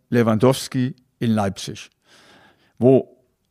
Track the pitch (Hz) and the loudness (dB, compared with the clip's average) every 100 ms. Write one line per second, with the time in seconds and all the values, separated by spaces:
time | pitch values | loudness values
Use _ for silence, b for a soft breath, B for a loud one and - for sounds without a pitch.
0 | - 120 113 107 127 135 - 131 127 - | -4 0 0 2 2 0 -4 -4 -4 -8
1 | _ - 120 107 98 - - - - _ | _ -8 -2 -2 -2 -6 -12 -16 -18 _
2 | b b b b b b b b 220 131 | b b b b b b b b 4 4
3 | - _ _ _ _ | 0 _ _ _ _